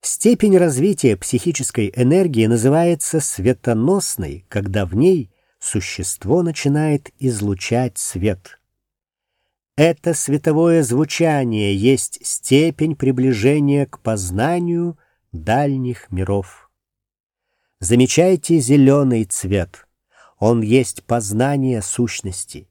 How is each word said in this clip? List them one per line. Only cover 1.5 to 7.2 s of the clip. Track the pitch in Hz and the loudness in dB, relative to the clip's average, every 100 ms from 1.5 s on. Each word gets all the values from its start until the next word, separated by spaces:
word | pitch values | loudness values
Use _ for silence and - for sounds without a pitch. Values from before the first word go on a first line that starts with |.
| 160 131 - 104 98 | -4 -4 -4 -4 0
энергии | 127 170 185 127 | 2 2 2 2
называется | 110 117 117 151 170 165 - 160 | 2 2 2 2 2 0 -2 -4
светоносной, | 143 - 95 127 - 110 123 196 - - 85 76 _ | -4 -4 -2 -2 -2 0 0 0 -2 -6 -8 -10 _
когда | 104 98 98 | -8 -4 -4
в | 92 | -2
ней | 95 165 185 117 _ _ _ | 2 2 2 -2 _ _ _
существо | - 107 92 - 107 - 92 156 | -6 -6 -6 -10 -10 -8 -2 0
начинает | 170 151 143 147 156 143 - | 0 -2 -2 0 0 -2 -4
излучать | _ | _